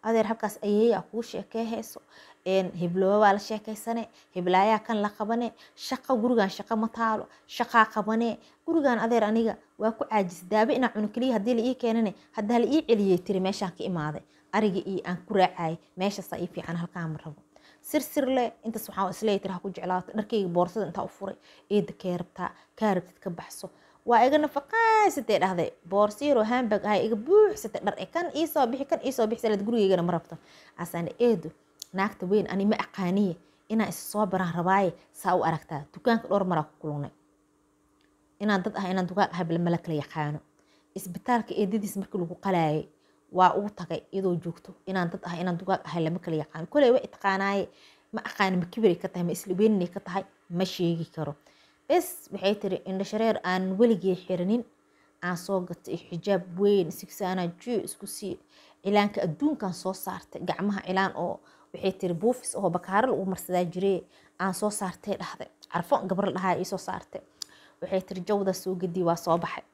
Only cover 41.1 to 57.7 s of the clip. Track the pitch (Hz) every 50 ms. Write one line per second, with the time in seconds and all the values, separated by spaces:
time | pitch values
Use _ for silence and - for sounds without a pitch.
41.1 | 170 175 _ - 247 233 220 - - - 208 185 214 220 202 202 - 196 190 -
42.1 | - 196 175 165 180 - - 196 190 175 160 156 151 156 143 - _ _ _ _
43.1 | _ _ _ _ - 180 180 175 - 196 202 208 208 - 180 - 170 - - _
44.1 | - 196 190 185 175 165 - 170 160 - _ - 185 _ _ - 185 190 175 170
45.1 | - 156 - - 170 165 175 185 175 170 190 185 190 - - 151 151 175 160 160
46.1 | 170 180 - 175 160 156 147 - - 160 165 - - 294 277 240 247 254 - -
47.1 | - - - 196 190 190 196 196 202 202 - - _ _ - - _ _ _ _
48.1 | - 214 - - - - 202 190 190 180 170 175 - 240 220 196 175 175 - 185
49.1 | - 175 175 170 156 175 - 196 185 180 214 220 214 190 175 175 - 202 - -
50.1 | 175 196 190 - _ _ _ _ 175 175 185 180 - - 180 170 170 165 165 -
51.1 | - - 151 143 147 _ _ _ _ _ _ _ _ _ _ _ 302 359 - -
52.1 | - - - - - 196 185 196 208 208 208 196 180 - - 190 190 190 196 -
53.1 | - 214 226 226 214 - - 180 185 185 185 185 190 190 240 233 226 175 175 190
54.1 | 180 175 - - 185 175 175 190 220 247 226 - _ _ _ _ _ _ _ _
55.1 | _ _ - 175 180 170 - - 196 185 175 175 170 - _ - - 160 - -
56.1 | 180 165 - 202 196 185 185 185 170 175 202 202 202 196 180 151 - - - -
57.1 | - - 202 180 185 185 180 170 175 - - 240